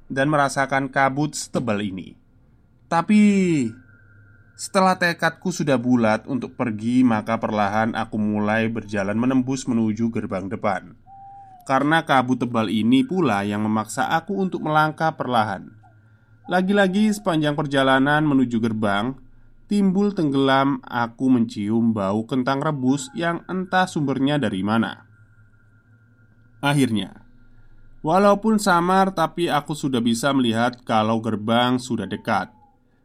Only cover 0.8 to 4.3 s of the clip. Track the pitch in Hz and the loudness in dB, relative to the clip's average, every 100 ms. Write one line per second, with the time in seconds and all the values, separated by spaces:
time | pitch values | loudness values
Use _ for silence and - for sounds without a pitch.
0.8 | 135 139 135 135 147 - - 180 123 104 | -2 0 0 0 -4 -6 -8 -6 -2 -2
1.8 | 104 92 80 - _ _ _ _ _ _ | -4 -8 -12 -20 _ _ _ _ _ _
2.8 | - 170 165 214 208 196 185 156 117 - | -4 -2 2 6 6 4 2 0 -2 -6
3.8 | - - - - - | -18 -20 -20 -20 -20